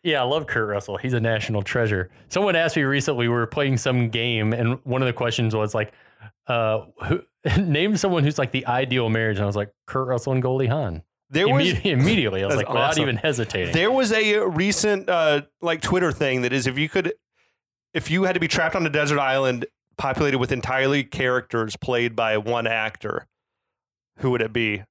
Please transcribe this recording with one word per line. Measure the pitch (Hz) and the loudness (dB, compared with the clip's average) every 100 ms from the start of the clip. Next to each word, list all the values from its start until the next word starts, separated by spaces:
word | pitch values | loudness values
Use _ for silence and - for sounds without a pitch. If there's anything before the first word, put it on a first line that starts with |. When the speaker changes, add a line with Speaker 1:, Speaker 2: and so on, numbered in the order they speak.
Speaker 1:
yeah, | 175 147 | 0 0
I | |
love | 123 156 143 | 2 0 0
Kurt | 120 107 | -2 0
Russell. | 101 104 98 | -2 -4 -6
He's | 131 | -2
a | 123 | 0
national | 113 110 107 107 | 0 0 -2 -4
treasure. | 98 123 113 98 90 - - | -2 0 0 0 -4 -10 -4
Someone | 180 202 165 | 0 2 2
asked | 165 160 | 2 0
me | |
recently, | 135 139 131 127 117 | 0 0 0 0 2
we | |
were | 120 113 | 0 0
playing | - 139 127 | 0 0 0
some | 135 127 117 | 0 0 0
game, | 113 120 117 107 | 0 -2 0 0
and | 117 117 127 | 0 0 -2
one | 135 127 | -4 -2
of | 131 | -2
the | |
questions | 120 120 110 113 | 0 -2 0 0
was | 110 107 | 0 -2
like, | 110 107 - - _ 110 _ - | -2 -4 -8 -20 _ -20 _ -4
uh, | 120 110 110 - - | 0 0 -2 -4 -10
who, | - 175 - _ | -4 -4 -4 _
<laughs> | - 101 | 0 0
name | 185 147 190 202 | 2 2 2 2
someone | 196 170 | 2 2
who's, | 143 151 | 2 0
like, | 127 | -2
the | 131 127 | -2 -2
ideal | 123 123 127 113 | -2 0 0 2
marriage. | 110 113 101 | 0 0 0
And | |
I | 104 | -2
was | 104 | -2
like, | 104 _ - | -6 _ -8
"Kurt | 131 127 | -6 -2
Russell | 123 139 | -4 0
and | 131 | -2
Goldie | 127 131 127 | 0 0 0
Hawn." | 147 113 82 - _ _ | -2 -4 -8 -14 _ _
Speaker 2:
There | 139 208 | 0 2
was | - 175 | 4 2
Speaker 1:
Immedi-, | - 202 | 2 0
immediately, | 131 151 220 110 95 | 2 4 2 2 0
I | 98 | 0
was | 135 | 0
Speaker 2:
That's | 101 | 0
Speaker 1:
like, | |
without | 120 139 | 0 2
Speaker 2:
awesome. | 156 | 2
Speaker 1:
even | 143 117 | 0 0
hesitating. | 160 123 110 101 87 | 0 -2 -2 -2 0
Speaker 2:
There | 160 202 | 2 2
was | 262 233 | 2 2
a, | 220 220 208 | 2 2 2
uh, | |
recent, | 190 160 196 196 214 202 190 | 0 0 0 2 2 0 0
uh, | 175 156 147 143 _ | 2 4 2 -2 _
like, | 170 160 | -4 -2
Twitter | - 180 175 | 0 2 2
thing | - 139 127 | 0 0 2
that | 123 | 2
is, | 135 123 | 0 0
if | 127 | -2
you | 151 | 0
could, | 190 170 - _ _ _ _ _ _ _ | 0 -2 -6 _ _ _ _ _ _ _
if | 160 - | -6 0
you | 170 | 2
had | 190 | 2
to | 185 | 2
be | 165 | 0
trapped | - 165 190 | 0 0 0
on | 160 | 0
a | |
desert | 147 147 147 | 0 2 2
island | 135 135 135 123 - _ _ - | 2 2 2 -2 -6 _ _ -4
populated | 139 131 147 135 | -4 0 0 0
with | 123 | 0
entirely | 131 123 131 135 143 | -2 -2 0 2 0
characters | 135 - 131 127 120 117 110 - | -2 -2 0 0 -2 -4 -4 -6
played | - 123 120 | -2 0 0
by | 113 113 107 | 0 0 0
one | 104 120 113 | 0 -2 0
actor, | 113 110 - 107 - - _ _ _ _ _ _ _ _ - | -2 -4 -6 -6 -8 -8 _ _ _ _ _ _ _ _ -4
who | 131 | -2
would | 123 | 0
it | 113 | -2
be? | 113 110 101 101 | -2 -2 -2 -8